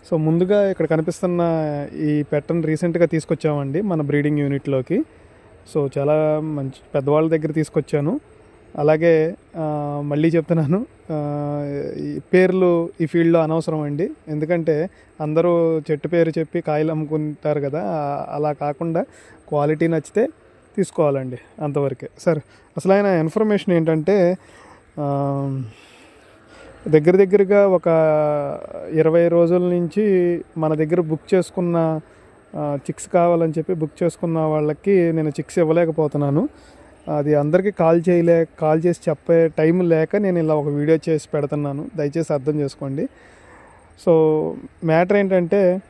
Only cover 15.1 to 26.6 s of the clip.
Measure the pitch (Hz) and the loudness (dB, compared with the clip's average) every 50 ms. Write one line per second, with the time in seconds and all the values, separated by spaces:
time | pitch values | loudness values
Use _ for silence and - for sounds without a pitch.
15.1 | _ - 156 151 156 160 170 175 170 170 165 165 160 160 151 - 156 143 - 151 | _ -8 -6 -2 0 0 2 2 2 2 2 0 0 -2 -2 -4 -6 -4 -4 -2
16.1 | 175 170 165 160 156 170 160 - - 170 160 - 151 151 156 160 160 156 156 143 | 0 2 2 2 0 -4 -6 -4 -6 -6 -4 -2 -2 0 0 -2 -2 -4 -4 -4
17.1 | 156 156 151 151 147 - - 151 151 151 143 139 135 160 202 202 175 156 147 143 | -4 -4 -4 -6 -8 -6 -4 -2 -2 -2 -4 -4 -6 -6 -6 -4 -4 -4 -4 -6
18.1 | 143 143 - - 147 147 151 151 147 - 151 147 147 - 170 170 160 170 226 - | -6 -8 -8 -8 -6 -4 -4 -4 -4 -4 -6 -6 -6 -4 -6 -4 -2 -4 -4 -6
19.1 | - - - - - - _ - 156 147 147 147 156 156 170 165 165 156 143 - | -12 -20 -20 -20 -20 -20 _ -4 -2 0 0 0 0 0 0 0 0 -2 -4 -4
20.1 | _ 202 240 311 - _ _ _ _ _ _ _ _ - 185 - - - 160 147 | _ -2 -2 -2 -4 _ _ _ _ _ _ _ _ -4 -4 -4 0 0 0 0
21.1 | 139 135 131 127 127 123 - _ _ - 156 147 139 147 139 139 131 _ 135 - | 0 -2 -6 -8 -12 -14 -16 _ _ -8 -6 -4 -2 -2 -2 -2 -4 _ -14 -18
22.1 | _ - - 180 160 151 - _ - _ _ _ _ 170 - 185 190 202 202 202 | _ -4 -2 0 0 0 -4 _ -20 _ _ _ _ -4 2 2 4 4 4 2
23.1 | 185 165 160 160 - 214 220 214 208 196 - - 180 170 160 165 160 160 151 180 | 2 2 0 0 0 0 0 2 0 0 2 2 2 2 2 2 0 0 0 2
24.1 | 202 208 180 175 185 - - - - - - - - - _ _ _ 160 147 143 | 2 4 4 2 2 -2 -8 -20 -20 -20 -20 -20 -20 -20 _ _ _ -6 -4 -4
25.1 | 143 139 143 139 139 139 139 139 135 135 127 110 104 - - - - - - - | -2 -2 -2 -2 -2 -4 -4 -4 -6 -6 -8 -10 -14 -20 -20 -20 -20 -20 -20 -20
26.1 | - - _ - - _ _ _ - - | -20 -20 _ -20 -20 _ _ _ -20 -20